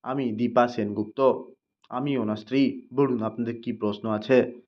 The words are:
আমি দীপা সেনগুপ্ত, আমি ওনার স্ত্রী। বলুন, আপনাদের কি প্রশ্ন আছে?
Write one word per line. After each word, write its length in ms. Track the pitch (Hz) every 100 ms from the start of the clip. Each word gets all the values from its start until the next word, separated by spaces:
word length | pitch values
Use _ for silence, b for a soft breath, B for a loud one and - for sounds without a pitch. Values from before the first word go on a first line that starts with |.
আমি 300 | 117 135 123
দীপা 360 | 107 120 123 120
সেনগুপ্ত, 640 | 123 104 104 104 - 135 - - _ _ _ _
আমি 300 | 123 143 135
ওনার 180 | 107 107
স্ত্রী। 460 | - 135 131 - -
বলুন, 280 | 127 139 123
আপনাদের 380 | 110 113 113 117
কি 100 | 123
প্রশ্ন 360 | 110 107 101 110
আছে? 440 | 107 107 127 110 -